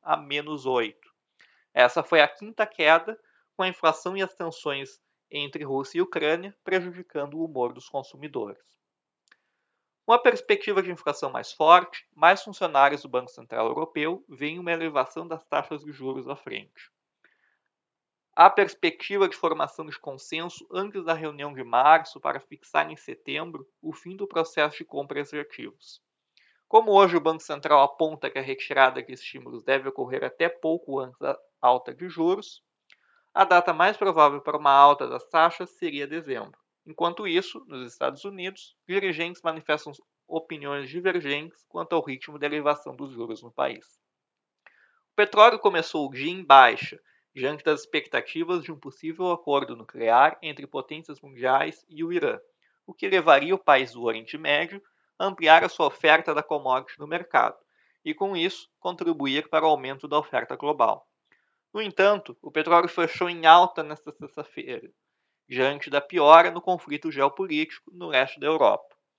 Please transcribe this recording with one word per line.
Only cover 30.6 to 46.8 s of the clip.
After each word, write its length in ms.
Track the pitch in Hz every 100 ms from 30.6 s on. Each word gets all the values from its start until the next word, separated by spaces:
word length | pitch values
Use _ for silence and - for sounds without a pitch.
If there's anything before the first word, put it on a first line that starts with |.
| 160 170 - 139
antes 180 | 127 123
da 200 | - - _ _
alta 320 | 123 127 123
de 160 | 139 180
juros, 540 | 160 165 196 - - _ _ _ _ _ _ _
a 100 | -
data 300 | 190 175 175
mais 220 | 160 185 208
provável 440 | 196 165 147 143
para 160 | 151 151
uma 160 | 147
alta 340 | 139 143 143 127
das 220 | 127 -
taxas 400 | 165 170 - 180
seria 360 | _ 170 143 139
dezembro. 520 | 160 151 123 101 _ _ _ -
Enquanto 400 | - 170 170 202
isso, 360 | 170 190 175 -
nos 260 | 139 123
Estados 320 | - 135 135
Unidos, 500 | 202 196 185 190 - _ -
dirigentes 540 | 190 190 156 170 175
manifestam 500 | 165 160 156 151 156 139 _ _ _
opiniões 640 | 160 165 156 143 143 131
divergentes 720 | 160 185 175 147 143 165 - _
quanto 260 | 175 160
ao 80 | 165
ritmo 360 | 147 127 - 147
de 80 | 147
elevação 500 | 151 147 147 143 127
dos 160 | 139
juros 300 | 120 117 113
no 80 | 120
país. 500 | 120 135 110 _ _ _ _ _ _ _ _ _ _ _ _ _
O 40 | -
petróleo 420 | 202 208 226 220
começou 480 | 208 170 160 160 139
o 20 |
dia 220 | 131 147
em 100 | 185
baixa, 560 | 160 135 123 104